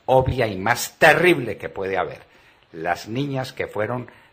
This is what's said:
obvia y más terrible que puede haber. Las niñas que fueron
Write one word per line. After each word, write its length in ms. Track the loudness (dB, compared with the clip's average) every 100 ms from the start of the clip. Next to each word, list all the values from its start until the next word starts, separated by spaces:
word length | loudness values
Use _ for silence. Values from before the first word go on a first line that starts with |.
| 2
obvia 420 | 2 4 0 -2
y 80 | -2
más 420 | 0 0 -4 4
terrible 580 | 6 6 4 2 0 -8
que 100 | -10
puede 280 | -8 -4 -2
haber. 260 | -4 -8 -18 _ _ _ _
Las 340 | -8 -4 -4 -4
niñas 460 | -6 -4 -4 -6
que 160 | -8 -6
fueron 420 | -4 -4 -6 -10 -18 _